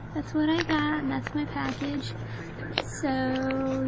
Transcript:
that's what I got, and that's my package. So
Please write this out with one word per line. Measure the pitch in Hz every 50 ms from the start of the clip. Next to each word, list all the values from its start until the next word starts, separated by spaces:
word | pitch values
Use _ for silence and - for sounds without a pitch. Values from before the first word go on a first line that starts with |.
| - - -
that's | 302 285 - -
what | 302 302 302
I | 320 339 330
got, | 320 311 302 294 302 311 302
and | 277 269
that's | 269 262 - - -
my | 294 294
package. | 285 - 277 277 269 247 - 277 285 285 277 - - - - - - - - - - - - - - - - -
So | - - - 320 269 262 262 262 262 262 262 262 262 262 269 269 262 262 269 262